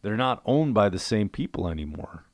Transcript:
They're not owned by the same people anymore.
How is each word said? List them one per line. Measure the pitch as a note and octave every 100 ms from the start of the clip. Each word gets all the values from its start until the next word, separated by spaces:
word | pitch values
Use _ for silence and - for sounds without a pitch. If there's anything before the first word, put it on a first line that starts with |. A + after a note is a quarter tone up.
They're | G2+ G#2+
not | B2+ A#2 -
owned | C#3 D#3
by | A2 G#2
the | F2+
same | - A2 G2+
people | - - - F2+
anymore. | D#2+ D2+ D2+ - E2+ -